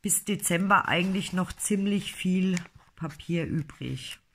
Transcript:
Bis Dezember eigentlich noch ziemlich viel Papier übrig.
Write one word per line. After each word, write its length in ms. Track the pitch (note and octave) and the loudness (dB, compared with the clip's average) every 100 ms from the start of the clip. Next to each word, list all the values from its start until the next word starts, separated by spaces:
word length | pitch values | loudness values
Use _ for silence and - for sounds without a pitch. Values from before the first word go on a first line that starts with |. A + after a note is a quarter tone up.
Bis 220 | G#3 - | 0 0
Dezember 640 | - G3 - E3+ F#3+ G3 - | 0 -2 0 2 6 4 4
eigentlich 460 | D#3+ F#3 F#3+ - | 2 2 0 -2
noch 180 | F3+ F3+ | -2 -2
ziemlich 600 | - - G3+ G3+ G3+ - | -4 0 2 2 0 -2
viel 420 | - F#3 F#3 F#3+ F3 F3 - - - | -4 0 2 2 0 -4 -20 -20 -10
Papier 500 | D#3+ - - E3+ D#3+ | -10 -10 -4 -2 0
übrig. 720 | E3 C#3+ - C3 C3 - - _ | -2 -4 -8 -8 -8 -10 -16 _